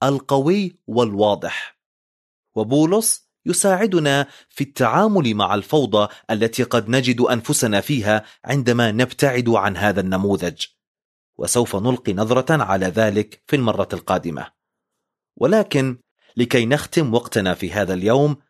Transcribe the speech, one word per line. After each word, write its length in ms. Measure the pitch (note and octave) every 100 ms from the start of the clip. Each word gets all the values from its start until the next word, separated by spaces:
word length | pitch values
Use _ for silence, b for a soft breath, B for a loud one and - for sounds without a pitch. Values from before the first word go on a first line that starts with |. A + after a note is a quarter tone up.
القوي 760 | C3 C#3 - C#3 C#3+ G3+ F#3 - -
والواضح، 920 | A2 A#2 G2+ G#2+ F#2+ E2+ - - _ _ _ _ _ _ _ _
وبولس 760 | A2 G#2+ C#3+ D#3+ G3+ A3 - _ _ -
يساعدنا 800 | F3 G3 F#3 A3 F3+ D3 C#3 C#3 B B
في 160 | -
التعامل 720 | C#3 - A#2+ C#3 G#3+ G3 B2+
مع 200 | G#2 F#2+
الفوضى 540 | G2+ - D3+ A#2+ G#2 G#2 B B
التي 320 | A2 A2+ B2
قد 260 | A#2+ A#2+ G#2
نجد 320 | C3 B2+ A#2
أنفسنا 600 | A2+ A#2 - D3 B2 G2+
فيها 440 | - C#3+ G#2 G#2+ B B
عندما 480 | - C#3+ B2 A#2+ A#2
نبتعد 560 | G#2+ B2 - C#3+ B2+ A#2
عن 280 | A2 G2+ F2+
هذا 240 | G#2 G2
النموذج، 640 | F#2 F#2 G2+ G2 F2+ - - _ _ _ _ _ _ -
وسوف 380 | - B2 A#2 G2
نلقي 360 | A#2 B2 -
نظرة 500 | F#2+ A2 B2 B2+ D#3+
على 240 | G2 F#2+ F#2
ذلك 560 | A2 A2 G2+ G#2 - -
في 100 | C#3+
المرة 320 | A#2 F#2+ F#2
القادمة. 540 | F2+ - F#2 E2 C#2+ - _ _ _ _ _ _ _ _ -
ولكن 640 | C3+ G#3+ G3+ C#3+ C3+ B2 _ _ b b
لكي 300 | A#2+ B2+ A#2
نختم 480 | D3 - E3+ C#3
وقتنا 400 | A#2 - A2+ F#2
في 180 | E2+ F2+
هذا 220 | G2 F#2+
اليوم، 420 | F#2 G2 C3 D3 C#3